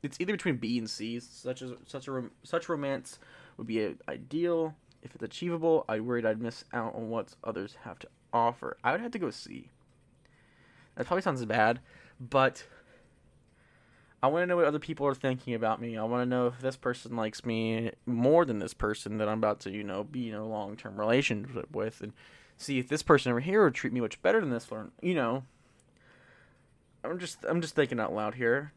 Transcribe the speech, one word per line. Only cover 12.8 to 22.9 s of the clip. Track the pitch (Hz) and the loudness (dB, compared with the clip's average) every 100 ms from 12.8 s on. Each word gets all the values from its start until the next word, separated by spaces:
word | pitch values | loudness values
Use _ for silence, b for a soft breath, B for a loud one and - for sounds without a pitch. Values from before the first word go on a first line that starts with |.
| b b b b b _ _ b b b b b b b | b b b b b _ _ b b b b b b b
I | 135 | 2
wanna | 160 180 | 4 2
know | 175 | 4
what | |
other | 156 151 | 4 2
people | - 151 143 | -4 0 0
are | |
thinking | 135 135 127 127 | 2 0 -2 -2
about | 117 113 113 | 0 0 0
me. | 117 110 | -4 -4
I | |
wanna | 110 120 123 | 0 0 2
know | 123 123 | 2 2
if | 123 | 0
this | 131 131 | -4 -2
person | 127 123 117 117 | -4 -4 -6 -4
likes | 110 - | -4 -4
me | 123 113 110 113 113 - | -2 0 0 0 -2 -6
more | - 117 123 160 | -4 2 6 6
than | 160 107 | 4 0
this | 90 | -4
person | - 107 107 - 107 | -2 -2 -2 -4 -2
that | 107 | -2
I'm | 107 | 2
about | 110 104 | 2 0
to, | - | -6
you | 101 | -8
know, | 101 95 | -6 -6
be | 104 135 117 | -6 -6 -6
in | |
a | 107 110 | -6 -6
long-term | 107 101 107 - 98 | -6 -6 -10 -10 -2
relationship | 107 123 139 107 123 123 - | 4 4 4 -2 -4 -8 -8
with, | - 107 - | -4 -4 -4
and | 107 - B B B B | -14 -14 B B B B
see | - 135 | -2 -2
if | |
this | 123 | 0